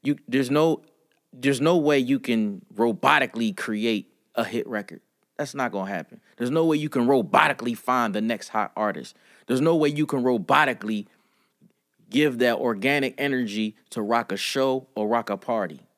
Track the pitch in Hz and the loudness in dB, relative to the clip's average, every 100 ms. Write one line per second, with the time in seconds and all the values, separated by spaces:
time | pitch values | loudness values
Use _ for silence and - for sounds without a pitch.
0 | - 147 - 127 127 143 165 156 - _ | -2 -4 -2 -2 2 2 2 0 -6 _
1 | _ _ _ 131 135 131 151 175 147 143 | _ _ _ -4 0 2 4 4 4 2
2 | 127 135 - 117 107 95 _ - 117 107 | 2 0 0 0 0 -4 _ -2 0 2
3 | 131 147 127 117 113 92 - 107 113 107 | 4 4 2 -2 -4 -4 -6 -2 0 -2
4 | - _ _ - 110 110 - 107 101 80 | -4 _ _ -6 -4 -4 -4 -6 -8 -16
5 | _ _ _ - 143 143 123 98 95 95 | _ _ _ -10 -8 -4 -4 -4 -6 -6
6 | 78 - _ _ 123 156 165 151 151 139 | -10 -18 _ _ -2 2 2 2 0 0
7 | 120 139 95 135 156 139 117 113 - 127 | 4 4 4 4 4 2 -4 -4 0 0
8 | 117 101 110 113 - 110 104 - 107 80 | 0 0 -2 -4 -4 -4 -4 -2 -4 -4
9 | - - _ - _ 127 156 165 151 147 | -10 -18 _ -20 _ 0 2 2 2 0
10 | 151 139 123 120 92 135 147 123 107 110 | -2 0 2 0 2 2 2 0 -6 -6
11 | 101 _ _ _ _ _ _ _ _ _ | -8 _ _ _ _ _ _ _ _ _
12 | _ 131 151 120 123 113 123 104 120 143 | _ 0 0 2 2 2 0 0 0 0
13 | 131 - 143 131 117 104 107 - _ - | -2 -2 -4 -2 -2 -2 -4 -6 _ -8
14 | 104 117 113 98 - 139 135 131 - - | 0 0 0 -4 -4 0 0 0 -6 -4
15 | 107 117 117 98 - 117 92 76 _ | 0 0 -2 -6 -4 -2 -4 -8 _